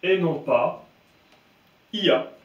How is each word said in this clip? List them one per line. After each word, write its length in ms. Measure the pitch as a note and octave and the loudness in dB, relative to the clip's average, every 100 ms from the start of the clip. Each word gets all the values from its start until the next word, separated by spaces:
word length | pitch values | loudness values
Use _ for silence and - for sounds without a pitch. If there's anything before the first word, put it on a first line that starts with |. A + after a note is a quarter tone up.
et 140 | F#3 F#3+ | 2 2
non 220 | E3+ D3 | 2 -2
pas 460 | - - - - - _ _ _ _ _ _ _ _ _ _ | 0 0 0 -4 -16 _ _ _ _ _ _ _ _ _ _
I 160 | G#3 F#3+ | -2 2
A. 220 | F#3 - - | 2 -2 -14